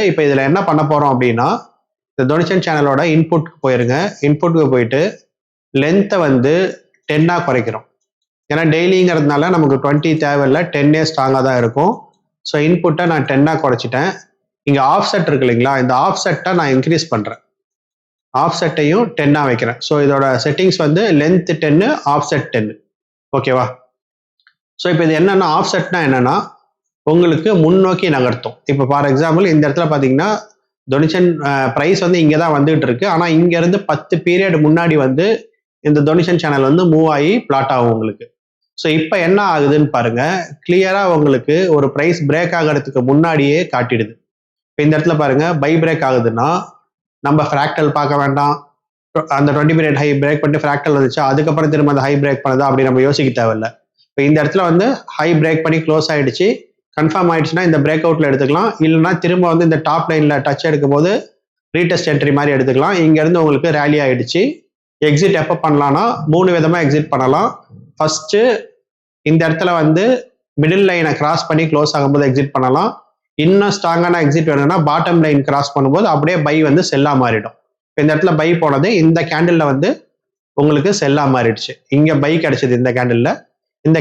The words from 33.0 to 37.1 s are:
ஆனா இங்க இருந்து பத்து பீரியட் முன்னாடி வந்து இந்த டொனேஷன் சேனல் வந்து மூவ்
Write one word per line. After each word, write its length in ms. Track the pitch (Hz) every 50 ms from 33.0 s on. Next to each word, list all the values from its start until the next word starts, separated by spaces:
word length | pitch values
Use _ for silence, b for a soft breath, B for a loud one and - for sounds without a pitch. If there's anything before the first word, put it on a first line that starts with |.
| 190 202 170
ஆனா 120 | 160 175 170 160 160
இங்க 160 | 175 175 170 170 165
இருந்து 180 | 170 196 196 196 - 151
பத்து 240 | 139 - - 185 160 -
பீரியட் 320 | 175 175 185 196 190 165 151 151
முன்னாடி 320 | 151 156 170 170 156 156 147 131
வந்து 200 | 131 131 147 180 214 226 226 - - _ _ _ _ _ _ - 151
இந்த 100 | 147 147 143 151
டொனேஷன் 340 | 156 175 165 180 175 165 170
சேனல் 260 | 151 143 139 135 135
வந்து 120 | 151 180 185 170 156
மூவ் 120 | 156 160 156